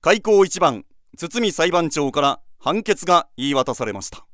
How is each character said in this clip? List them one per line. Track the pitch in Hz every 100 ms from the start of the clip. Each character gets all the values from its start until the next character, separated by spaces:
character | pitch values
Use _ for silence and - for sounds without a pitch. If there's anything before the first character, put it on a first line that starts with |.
開 | - 214
口 | 226 208 190
一 | -
番、 | 170 110 - _ _ -
堤 | 170 240 220
裁 | - 170
判 | 175 165
長 | 151 139
か | 143
ら | 139 - - -
判 | - 190
決 | 214 196 175
が | 175 - -
言 | 135
い |
渡 | 139 127 120
さ | 113
れ |
ま | 98
し | -
た。 | - -